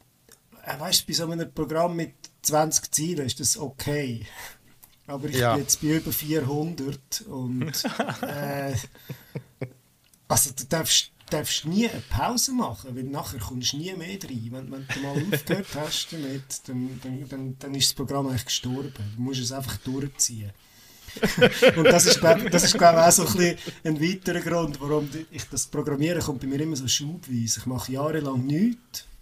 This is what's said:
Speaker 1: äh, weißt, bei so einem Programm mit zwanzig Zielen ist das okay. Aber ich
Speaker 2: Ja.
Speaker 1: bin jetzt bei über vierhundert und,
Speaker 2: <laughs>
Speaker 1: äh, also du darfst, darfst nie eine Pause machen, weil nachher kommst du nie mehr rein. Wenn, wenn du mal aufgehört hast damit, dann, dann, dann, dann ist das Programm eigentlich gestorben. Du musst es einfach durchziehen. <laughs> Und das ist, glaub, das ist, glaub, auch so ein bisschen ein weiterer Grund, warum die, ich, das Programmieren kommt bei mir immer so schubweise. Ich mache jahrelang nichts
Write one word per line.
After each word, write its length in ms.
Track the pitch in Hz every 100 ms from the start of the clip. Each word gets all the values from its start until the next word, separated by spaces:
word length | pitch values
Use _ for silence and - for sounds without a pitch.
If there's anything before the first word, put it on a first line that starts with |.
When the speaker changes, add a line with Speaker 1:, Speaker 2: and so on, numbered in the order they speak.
| _ _ _ - _ -
Speaker 1:
äh, 140 | - 143
weißt, 280 | 165 - -
bei 80 |
so 160 | 156 165
einem 200 | 165 165
Programm 440 | - 151 156 175 170
mit 160 | 160 - - _
zwanzig 500 | - 151 156 - -
Zielen 340 | - 160 165 131
ist 140 | -
das 160 | 135 -
okay. 720 | 147 - - 147 135 117 98 - - - _ _ - _ -
Aber 220 | 139 143
ich 80 | 127
Speaker 2:
Ja. 180 | 120
Speaker 1:
bin 80 | 117
jetzt 180 | 143 -
bei 160 | 151 160
über 160 | 160
vierhundert 1080 | - 151 156 131 147 165 156 135 135 - - -
und, 440 | 139 127 127 156 -
Speaker 2:
<laughs> 380 | 254 - - -
Speaker 1:
äh, 520 | - 147 143 139 139 131 - - - 135 - - - _ - - _ _ _ _ -
also 220 | - -
du 100 | -
darfst, 460 | - 165 - - - _ -
darfst 340 | 156 147 -
nie 240 | 151 190 233
eine 140 | 147 -
Pause 420 | 117 170 240 -
machen, 420 | 247 175 113 135
weil 100 | 123
nachher 340 | 131 143 170 139
kommst 340 | - 127 120
du 60 | 143
nie 160 | 175
mehr 240 | 190 170 196
rein. 260 | - 123 113
Wenn, 200 | 127 135
wenn 140 | 135 135
du 140 | 135
mal 340 | 139 143 175
aufgehört 320 | 151 - 185 190
hast 340 | - 156 - -
damit, 320 | 165 135 135 135 - -
dann, 340 | 127 127 131
dann, 260 | 131 131 135
dann, 300 | 135 131 131
dann 160 | 143
ist 140 | 135 131
das 60 |
Programm 320 | - 135 139 135
eigentlich 180 | 127 -
gestorben. 460 | - 127 127 139 131 104 110
Du 60 |
musst 180 | 127 135
es 120 | 120
einfach 240 | 135 135 -
durchziehen. 760 | 127 131 139 - - 113 101 - _ - - - -
<laughs> 640 | - - - 247 - 277 165
Und 80 |
das 220 | 254 - -
ist, 140 | -
glaub, 300 | 170 165 233
das 140 | 170
ist, 120 | 185 196
glaub, 180 | 170
auch 160 | 165 170
so 160 | 170 160
ein 60 |
bisschen 260 | 180 175 170 - -
ein 160 | 165 156
weiterer 400 | 165 190 - 170
Grund, 400 | 165 170 160 139
warum 300 | 139 151 147
die, 160 | 147 160
ich, 140 | 156 -
das 180 | 135 -
Programmieren 540 | 151 147 139 156 170
kommt 180 | 135 131
bei 60 | 131
mir 140 | 139
immer 160 | 160 139
so 100 | 127
schubweise. 720 | - 147 180 139 123 113 -
Ich 60 | 131
mache 260 | 123 -
jahrelang 520 | 131 151 160 139 131 131
nichts 600 | 151 233 233 _ - - -